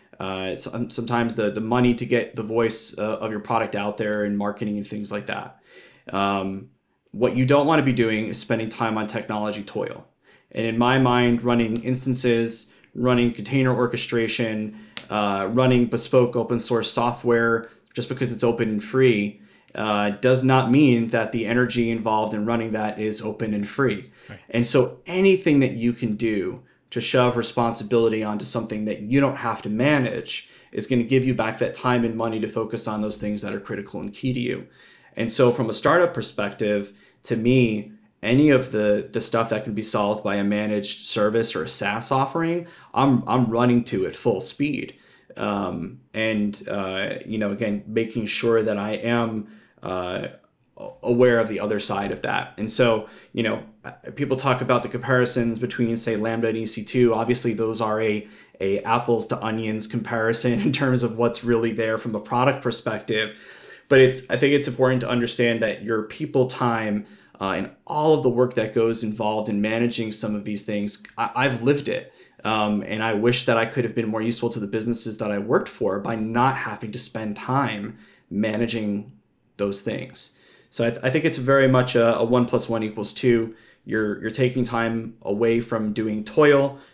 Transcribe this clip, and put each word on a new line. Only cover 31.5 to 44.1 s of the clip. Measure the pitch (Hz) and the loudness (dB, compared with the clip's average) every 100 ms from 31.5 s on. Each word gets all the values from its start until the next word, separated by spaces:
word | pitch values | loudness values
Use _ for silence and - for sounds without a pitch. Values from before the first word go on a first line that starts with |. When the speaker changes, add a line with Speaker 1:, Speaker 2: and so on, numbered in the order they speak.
| 110 | -2
Speaker 1:
that | 117 | -4
time | - 127 123 117 | -2 0 2 0
and | 113 | -2
money | 117 110 | -2 -2
to | 107 | -4
focus | 120 110 110 113 | -4 -4 -4 -4
on | 107 | -4
those | 107 107 | -4 -4
things | 104 104 | -4 -4
that | 104 | -6
are | 104 | -8
critical | 98 101 101 - | -8 -10 -8 -10
and | 101 | -10
key | - 135 | -6 -4
to | 123 | -2
you. | 120 - - _ - - _ - | -4 -6 -10 _ -20 -20 _ -6
And | 113 | -2
so | - 123 | 4 4
from | 117 113 | 4 -2
a | |
startup | 110 123 170 170 | 0 2 4 2
perspective, | - 110 - 101 - 107 104 101 - _ _ | 0 -6 -4 -6 -2 0 0 -2 -12 _ _
to | - 113 | -6 0
me, | 117 131 117 107 - - _ _ | 4 4 4 0 -8 -16 _ _
any | 110 131 151 | 2 4 6
of | 127 127 | 4 2
the, | 110 104 104 - | 0 2 2 0
the | 117 | -6
stuff | - 113 113 | -2 0 0
that | 107 | -2
can | 110 | -4
be | 104 | -6
solved | 107 110 104 107 | -2 0 0 0
by | 104 101 | -2 0
a | |
managed | 101 104 107 104 101 - - | 0 0 0 -2 -4 -8 -6
service | 110 104 113 113 87 | 0 2 2 0 -2
or | |
a | 71 | -4
SaaS | - 101 107 123 | -4 -2 -4 0
offering, | 135 139 170 165 175 170 - - | 0 0 -2 -2 -2 -6 -14 -6
I'm, | - 143 120 - | 0 4 4 2
I'm | 123 113 | 2 2
running | 117 123 120 117 | 4 4 4 2
to | 104 | -2
at | 90 | -2